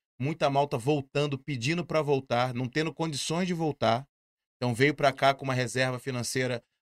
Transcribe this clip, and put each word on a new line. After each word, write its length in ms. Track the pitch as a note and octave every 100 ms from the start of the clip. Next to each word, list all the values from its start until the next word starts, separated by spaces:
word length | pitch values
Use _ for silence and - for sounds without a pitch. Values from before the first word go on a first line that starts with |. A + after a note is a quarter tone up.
| _ _
muita 300 | C3 E3 D3
malta 280 | C#3 C#3+ C3+
voltando, 600 | A2+ D3+ C3+ C#3+ C#3+ C3+
pedindo 480 | - C3+ A#2+ E3+ E3+
pra 160 | D#3+
voltar, 520 | D3 C#3 C3 A#2+ B2+
não 140 | B2 B2+
tendo 260 | D3+ D#3+
condições 540 | D#3 E3 C#3 - D#3+ F#3
de 60 |
voltar. 520 | F3 D#3+ - A2+ A#2 C#3 _ _ _ _ _
Então 160 | B2
veio 200 | A2+ C#3+
pra 180 | C#3 C#3
cá 220 | - C#3
com 100 | C3+ C3+
uma 80 |
reserva 460 | B2+ B2 C3 C3 B2+
financeira, 600 | - B2 A#2 C3 B2+ A#2+ - _